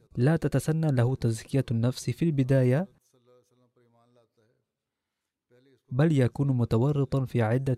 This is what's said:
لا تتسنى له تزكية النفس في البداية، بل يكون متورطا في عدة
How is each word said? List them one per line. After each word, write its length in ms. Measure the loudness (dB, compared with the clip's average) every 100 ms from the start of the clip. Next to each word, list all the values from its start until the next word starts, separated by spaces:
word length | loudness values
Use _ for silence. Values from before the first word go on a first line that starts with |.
| _ 0
لا 200 | 2 2
تتسنى 540 | 0 -2 -2 -2 0
له 240 | 2 0
تزكية 500 | 0 -2 -4 -2 -2 -2
النفس 400 | 0 -2 -2 -6
في 140 | -2
البداية، 640 | -2 0 2 2 4 0 -2 _ _ _ _ _ _ _ _ _ _ _ _ _ _ _ _ _ _ _ _ _ _ _ _ _ _ _ _ _ -10
بل 280 | -2 0 2
يكون 300 | 0 0 -2
متورطا 760 | 0 0 0 0 0 -2 -2
في 180 | -2 -2
عدة 340 | 0 0 -2